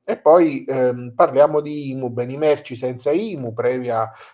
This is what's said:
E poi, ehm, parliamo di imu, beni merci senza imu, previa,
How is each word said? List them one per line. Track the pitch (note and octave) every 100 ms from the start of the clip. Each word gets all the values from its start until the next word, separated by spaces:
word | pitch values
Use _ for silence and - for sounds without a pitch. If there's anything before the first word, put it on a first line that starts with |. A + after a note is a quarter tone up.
E | - A3+
poi, | D3 E3+ D#3+ C3+ C3
ehm, | C3+ B2+ B2 B2
parliamo | - E3 C3 D3+ D3+
di | D3 D3 C#3
imu, | C3 B2+
beni | A#2 B2 C#3
merci | D#3 D3 - A#2+
senza | B2+ B2 C#3+
imu, | E3 A3+ D#3+ A#2+
previa, | A2+ B2 B2+ B2 A2+ A2 - -